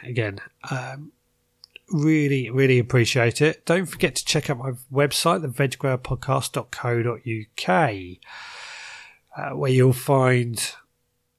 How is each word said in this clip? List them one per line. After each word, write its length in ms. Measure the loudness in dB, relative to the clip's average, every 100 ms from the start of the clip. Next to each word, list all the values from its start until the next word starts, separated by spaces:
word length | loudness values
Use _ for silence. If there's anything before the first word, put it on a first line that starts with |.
again. 360 | -8 -4 -4 -6 -16 _ -10
Um, 400 | -8 -8 -14 -18 _ _ _ _ _ _ -20 -6
really, 580 | 0 2 2 2 0 0
really 300 | 2 4 4
appreciate 640 | 4 2 4 4 2 4
it. 240 | 2 2 0
Don't 200 | 0 0
forget 280 | -2 -2
to 100 | -2
check 240 | -2 -2 -2
out 100 | -6
my 160 | -6 -10 -4
website, 500 | 2 2 2 0 0
the 60 | -2
veg 280 | -2 -2 0
grower 200 | -2 -2
podcast 540 | -2 -4 -2 -2 -2
dot 180 | -8 -8
co 320 | -6 -2 0
dot 240 | -2 -4 -6
U 200 | -6 -8 -8
K, 640 | 0 2 2 -2 -10 -16 -20 -20 -18 -18 -18 -18 -18 -20 -20 _ _ -10
uh, 140 | -8
where 220 | -4 2
you'll 200 | 6 6
find 800 | 4 2 4 4 2 0 -4 -8 -10 _ _ _ _ _